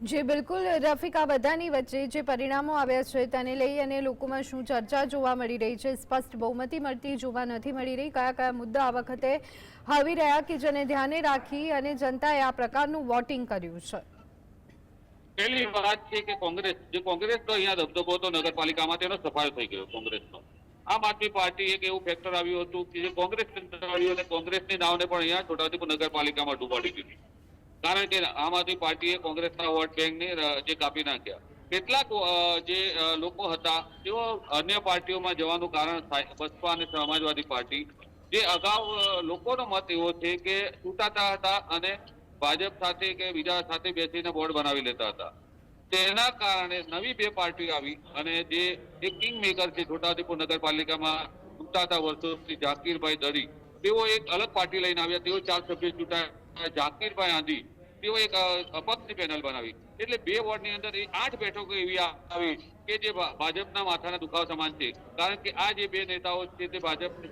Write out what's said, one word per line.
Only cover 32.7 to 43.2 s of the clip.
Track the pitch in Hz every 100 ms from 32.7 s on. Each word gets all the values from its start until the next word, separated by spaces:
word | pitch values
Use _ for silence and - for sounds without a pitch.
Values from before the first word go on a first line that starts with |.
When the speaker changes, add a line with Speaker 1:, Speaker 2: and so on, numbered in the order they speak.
| 185 190
Speaker 2:
અ, | 160 160 160
લોકો | 175 175 190
હતા | 165 170 165 - -
તેઓ | 185 226 226 214
અન્ય | - 147 165 208
પાર્ટીઓમાં | 196 180 180 185 180 160
જવાનું | 160 170 175
કારણ | 180 156 165
થાય | - 143 135 -
બસપા | 151 - 175
અને | 165 165
સમાજવાદી | 156 147 156 156 147
પાર્ટી. | 143 127 120 143 147 - - - -
જે | 208
અગાઉ, | 185 175 196 220 214 208
અ, | 202 180
લોકોનો | 165 175 240 254 226
મત | 190 185
એવો | 170 170
છે | 170 170 180
કે | 185 196 202
ચૂંટાતા | - 185 190 214 208 202
હતા | 196 190 202
અને | - 165 185 202 - - - -
ભાજપ | 143 156 196 190
સાથે | 180 175 190
કે | 180